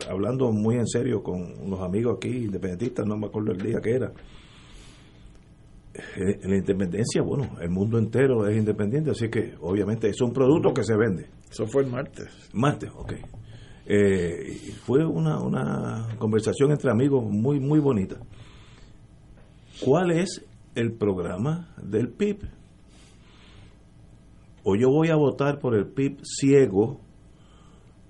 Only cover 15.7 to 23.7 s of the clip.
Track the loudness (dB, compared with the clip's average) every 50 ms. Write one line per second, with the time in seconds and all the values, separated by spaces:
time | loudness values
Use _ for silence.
15.7 | -4 -4 -4 -4 -6 -6 -6 -8 -6 -2 -2 2 2 2 2 0 2 2 2 2
16.7 | 2 2 2 0 2 2 2 2 2 0 0 0 0 0 0 0 0 0 0 2
17.7 | 2 4 4 4 2 2 0 -2 -6 -12 -14 -16 -18 -20 -20 -20 -20 -20 -20 -20
18.7 | -20 -20 -20 -20 -20 -20 -20 -20 -20 -20 -20 -20 -20 -20 -20 -20 -20 -20 -20 -20
19.7 | -12 -4 2 2 4 4 4 2 2 0 0 -2 -6 -10 -16 -20 -20 -20 -20 -8
20.7 | -4 -2 -2 -2 -2 0 0 0 0 0 -2 -4 -4 -2 -2 -2 -2 -4 -8 -14
21.7 | -16 -14 -8 -2 -2 -2 -2 -2 -2 -2 -2 -2 -2 -4 -10 -14 -16 -18 -20 -20
22.7 | -20 -20 -20 -20 -20 -20 -20 -20 -20 -20 -20 -20 -20 -20 -20 -20 -20 -20 -20 -20